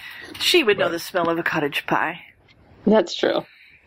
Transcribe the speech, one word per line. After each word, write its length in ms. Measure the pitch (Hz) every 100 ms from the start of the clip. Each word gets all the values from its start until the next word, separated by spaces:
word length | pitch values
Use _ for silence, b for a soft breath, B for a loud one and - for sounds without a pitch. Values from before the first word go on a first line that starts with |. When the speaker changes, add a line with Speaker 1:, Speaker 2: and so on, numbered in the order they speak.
| B B B -
Speaker 1:
She 260 | - 349
would 140 | 220 196
know 80 | 175
Speaker 2:
But 60 |
Speaker 1:
the 60 | 165
smell 300 | - 180 165
of 100 | 170
a 40 |
cottage 440 | - 160 143 - -
pie. 340 | 135 147 175 - _ _ _ _ - 202
Speaker 3:
That's 280 | 220 349
true. 300 | - - - - b b b